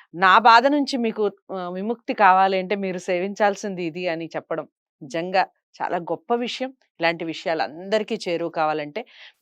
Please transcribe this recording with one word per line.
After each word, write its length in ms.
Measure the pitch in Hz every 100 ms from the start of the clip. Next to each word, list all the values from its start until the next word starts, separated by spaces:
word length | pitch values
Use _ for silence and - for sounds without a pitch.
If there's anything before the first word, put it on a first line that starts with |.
| _ 160
"నా 220 | 185 202
బాధ 300 | 226 233 262
నుంచి 300 | 294 277 247
మీకు, 340 | 233 214 208 196 -
ఆ, 180 | 190 180
విముక్తి 440 | 185 208 233 -
కావాలి 460 | 240 196 185 190 190
అంటే 160 | 185 202
మీరు 220 | 190 180
సేవించాల్సింది 840 | - 175 196 202 208 202 208 180
ఇది" 240 | 170 165 180
అని 220 | 165 160 156
చెప్పడం 320 | - 160 156 _ _ _
నిజంగా 440 | 160 165 180 190 - _ _ _
చాలా 160 | - 180
గొప్ప 360 | 170 160 -
విషయం. 400 | 240 240 - 262 269 _ _
ఇలాంటి 260 | 165 165 165
విషయాలు 360 | 151 185 160
అందరికీ 580 | 107 156 190 214 - 220 185
చేరువ 200 | 170 170
కావాలంటే 560 | 165 156 156 147 208 262 - - _